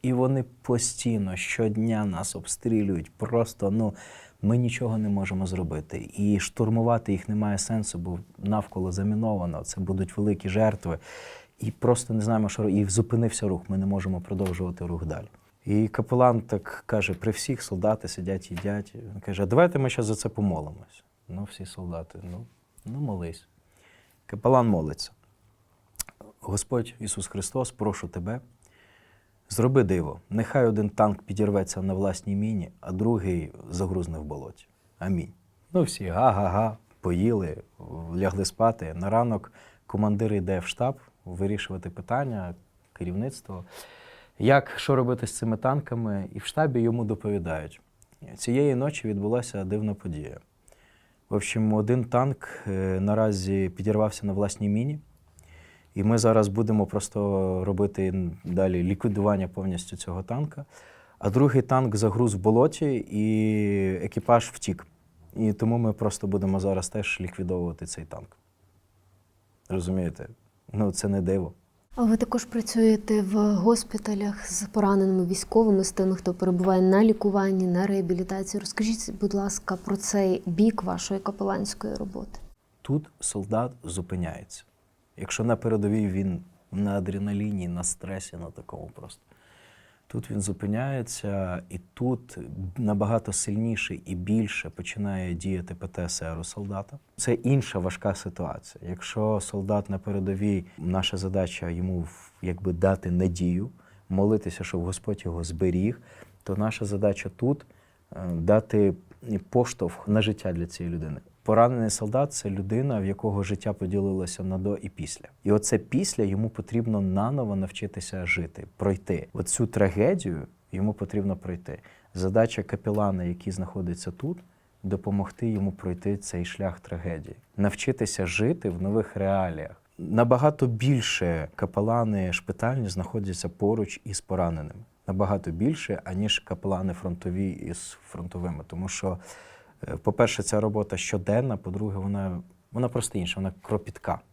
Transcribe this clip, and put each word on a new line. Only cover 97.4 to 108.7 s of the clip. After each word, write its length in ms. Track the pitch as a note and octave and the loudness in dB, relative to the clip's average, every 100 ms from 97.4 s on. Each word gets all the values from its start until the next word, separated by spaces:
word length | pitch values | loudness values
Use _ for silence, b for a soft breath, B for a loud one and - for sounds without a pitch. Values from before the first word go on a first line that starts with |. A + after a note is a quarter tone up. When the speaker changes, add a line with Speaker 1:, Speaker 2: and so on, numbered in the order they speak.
| B2 C#3 A2+ F#2+ | 4 2 2 -2
Speaker 1:
важка 360 | F2+ F2+ G#2 F#2 | -2 -2 -2 -2
ситуація. 720 | F#2+ - D#2+ F2+ - - E2+ | -6 -6 -6 -8 -14 -14 -10
Якщо 500 | F#2 - A2+ G#2+ G#2+ | -8 -6 -2 0 0
солдат 480 | - G2+ G2 G#2 G2+ | -2 -6 0 0 0
на 80 | F#2+ | -6
передовій, 680 | G#2 G2 F#2+ F#2+ G#2 G2 F2 B | -2 -2 -2 0 2 0 -2 B
наша 400 | E2 F#2+ F#2 F#2+ | -2 0 0 -2
задача 520 | F#2+ F#2+ F2 - F2 | 0 0 0 -2 -6
йому 300 | E2+ F#2 F2+ | -2 -2 -2
в-, 320 | D#2 - - _ | -4 -10 -20 _
якби 320 | F#2 F2+ F#2+ | -6 -2 -2
дати 380 | E2+ F#2+ F#2+ F2+ | 2 4 4 0
надію, 580 | F2 F#2 F2 F2+ F2+ A#2 - b b _ | 2 2 2 0 0 -2 -10 b b _
молитися, 540 | F#2+ G2+ G#2+ G2 - | 2 4 2 0 -8
щоб 180 | F#2 F2+ | -6 -4
Господь 440 | F2 F#2 - G2 F2+ | -4 -4 -6 -4 -4
його 180 | E2+ | -4
зберіг, 580 | E2 D#2+ F#2 F2+ G2+ A#2+ B B B B | -6 0 2 4 2 -2 B B B B
то 120 | - G2 | -6 0
наша 300 | G#2+ - G#2 | 0 -2 -4
задача 440 | G2+ G#2 G2 G2 - | 2 2 0 -6 -2
тут, 300 | B2 D3 - b b b _ | 0 0 -6 b b b _
е, 160 | - F2+ | -8 -4
дати 640 | E2+ E2 G#2+ - | 0 4 4 4